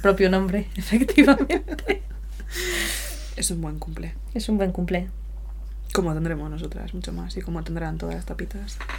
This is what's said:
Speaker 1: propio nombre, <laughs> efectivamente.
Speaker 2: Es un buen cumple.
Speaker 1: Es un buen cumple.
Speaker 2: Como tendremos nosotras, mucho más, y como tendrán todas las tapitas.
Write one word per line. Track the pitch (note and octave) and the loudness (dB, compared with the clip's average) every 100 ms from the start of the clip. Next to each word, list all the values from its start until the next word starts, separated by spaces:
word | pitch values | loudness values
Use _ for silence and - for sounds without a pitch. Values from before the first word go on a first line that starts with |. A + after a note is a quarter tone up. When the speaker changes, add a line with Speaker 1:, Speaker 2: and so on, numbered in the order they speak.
Speaker 1:
propio | G3 F#3+ F#3+ | 4 6 6
nombre, | F#3+ F#3+ G3+ G#3 | 4 2 0 -2
<laughs> | - | -6
efectivamente. | - A3 C4+ F4 C#4 C#4 C#4+ F4+ - D#4+ - G4 - - - - - - F4+ F3+ - - - - - - | 0 6 8 10 10 10 6 0 -2 -6 -2 -4 -4 -10 -10 -10 -8 -6 -4 -2 -2 -4 -6 -8 -8 -4
Speaker 2:
Es | - | -2
un | E3+ | -2
buen | D#3 D3+ | -4 -6
cumple. | E3 D#3+ E3 - - | -6 -6 -8 -8 -6
Speaker 1:
Es | A#3 A3 | -4 0
un | G#3+ | 2
buen | F#3+ | 2
cumple. | F3+ F3 F3+ F#3 - - - - - - - - | 0 0 0 -2 -6 -8 -10 -10 -10 -10 -10 -4
Speaker 2:
Como | - F3 | 0 0
tendremos | D#3 E3 D#3 D3+ | 0 -2 -2 -6
nosotras, | D3+ E3 F3+ F3 | -6 -8 -8 -8
mucho | F3+ E3+ | -8 -8
más, | E3+ F3 F#3+ | -8 -8 -8
y | |
como | - E3+ | -6 -6
tendrán | D#3 E3 D#3+ D#3+ | -4 -6 -4 -4
todas | E3 | -6
las | E3+ - | -6 -6
tapitas. | - F3+ G3+ G3+ - - | -8 -8 -8 -8 -10 -8